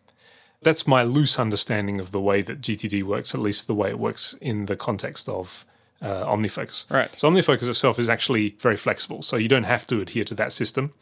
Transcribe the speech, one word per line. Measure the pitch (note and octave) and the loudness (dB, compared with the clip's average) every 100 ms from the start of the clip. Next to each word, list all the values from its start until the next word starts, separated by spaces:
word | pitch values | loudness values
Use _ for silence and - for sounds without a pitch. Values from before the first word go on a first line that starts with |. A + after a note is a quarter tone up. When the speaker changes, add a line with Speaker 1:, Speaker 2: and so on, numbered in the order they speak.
| _ _ _ - _ _ | _ _ _ -20 _ _
Speaker 1:
That's | D#3+ D#3 - | 2 2 4
my | C3 | 4
loose | A#2+ C#3 D3 - | 6 4 4 4
understanding | A2 G#2 - G#2+ G2+ G2+ | 2 0 0 -2 -2 -4
of | F#2 | -4
the | G2 | -2
way | G2+ G2 | 2 2
that | F#2+ C#3 | 0 -6
G | B2 G#2 | -6 -4
T | G#2 | -2
D | G2+ | -2
works, | F#2+ G#2 - | -2 -4 -2
at | C3 | -2
least | G#2+ G2+ - | 0 0 0
the | G#2 | 0
way | G2+ | 0
it | G#2+ | 0
works | A2+ G#2 - - | -4 -2 -6 -6
in | C#3+ G#2 G2 | -4 -4 -2
the | G2 | -4
context | - G2+ C3+ D#3 - | -4 -4 -4 -8 -6
of | F#2+ F#2 - - _ _ - | -6 -8 -12 -20 _ _ -12
uh, | G#2+ F#2+ G2 | -6 -4 -2
OmniFocus. | G#2+ G#2 - - - - | 0 0 -2 -8 -8 0
Speaker 2:
Right. | C#3+ A#2 - | 2 2 2
Speaker 1:
So | D3+ | 4
OmniFocus | F#3 E3+ C3+ A#2+ | 4 2 0 0
itself | A2+ C3 A2+ | 2 2 2
is | A#2 | 0
actually | A2+ - A#2 G#2 - | 0 0 0 0 0
very | B2 G#2 | 0 0
flexible, | - G2+ - - | 0 -2 -4 -6
so | - B2 | -4 0
you | A2+ | 4
don't | C3 | 2
have | A2 A#2+ - | 4 0 0
to | A#2 | -2
adhere | F#2 A#2 G2+ | -2 -4 -4
to | G#2 | -2
that | A2+ | -4
system. | - A#2 - C#3+ - | -2 -2 -2 -4 -8